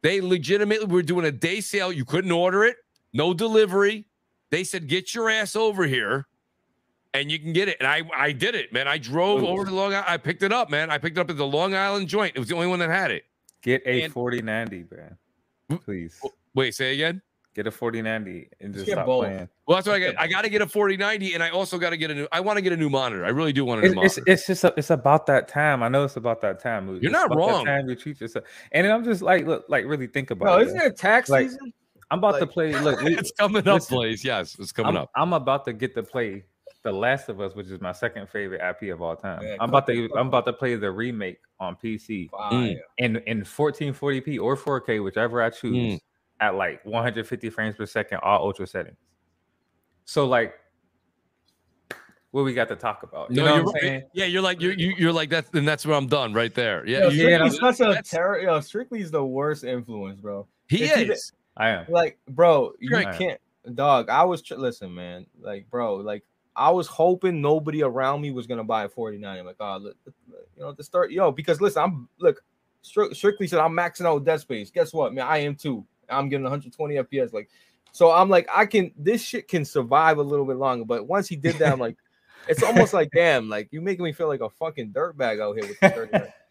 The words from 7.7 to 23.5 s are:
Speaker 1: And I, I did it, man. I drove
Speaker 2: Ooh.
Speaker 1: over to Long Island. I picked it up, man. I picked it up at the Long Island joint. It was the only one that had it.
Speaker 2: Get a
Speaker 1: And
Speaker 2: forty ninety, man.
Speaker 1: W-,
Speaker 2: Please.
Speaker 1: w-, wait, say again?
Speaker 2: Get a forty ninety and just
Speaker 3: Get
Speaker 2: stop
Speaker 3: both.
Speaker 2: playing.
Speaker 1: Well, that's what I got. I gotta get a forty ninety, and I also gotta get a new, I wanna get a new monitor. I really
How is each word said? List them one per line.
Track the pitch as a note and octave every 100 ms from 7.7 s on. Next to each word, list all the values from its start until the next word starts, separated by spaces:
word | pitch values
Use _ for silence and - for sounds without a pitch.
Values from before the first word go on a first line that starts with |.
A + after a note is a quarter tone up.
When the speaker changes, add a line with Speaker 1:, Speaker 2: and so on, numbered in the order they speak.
| E3
Speaker 1:
And | C3
I, | D3+ E3 C3+
I | D3
did | C#3 G3
it, | A3+ C3
man. | A#2+ C#3
I | D#3
drove | A#2 D3 F#3 G3+
Speaker 2:
Ooh. | -
Speaker 1:
over | F#3
to | F#3+
Long | F#3+ G3
Island. | G3 F3+
I | E3+
picked | - F#3
it | G3
up, | A#3 A3
man. | D3 D#3+
I | D3
picked | D#3+ E3
it |
up | F3
at | D3+
the |
Long | C#3 C#3+ F#3
Island | F#3+ G3 G3+ F#3
joint. | G3 F#3+ C3+
It |
was | A2+
the |
only | E3+ F3
one | F3+
that | E3+
had | F3+ E3+
it. | F#2 _ _ _ _
Speaker 2:
Get | A#2+ C3 B2+
a | B2
Speaker 1:
And | A2
Speaker 2:
forty | B2 B2 A#2+
ninety, | A2 A2 A2+ F#2+ E2+
man. | E2 D#2+ F2+ _ _ _ _ _
Speaker 1:
W-, | D3+
Speaker 2:
Please. | - F#2+ E2 -
Speaker 1:
w-, | - _ _
wait, | C3 C3
say | - C3
again? | C#3 D#3+ F#3 _ _ _
Speaker 2:
Get | - G#2
a |
forty | - A#2+ A2+
ninety | A2 A2 G2+ F2 - _
and | G2+
just | G2 G2
Speaker 3:
Get |
Speaker 2:
stop | G3 A2
Speaker 3:
both. | B2+
Speaker 2:
playing. | G#2 F#2+ F2+ _ -
Speaker 1:
Well, | F3+
that's | G3
what |
I | G3+
got. | F3+ E3
I | D#3+
gotta | F#3+ A3
get | G#3
a | G3+
forty | G#3 G3+ F#3+
ninety, | G3+ G#3+ F#3+
and | E3+
I | E3
also | F3 F#3+ F3+
gotta | F3 E3
get | D#3+
a |
new, | D3 D3
I | E3
wanna | F#3+ G#3
get | F#3
a | E3+
new | D3+
monitor. | C3+ B2+ G2+
I | F2
really | B2+ D#3+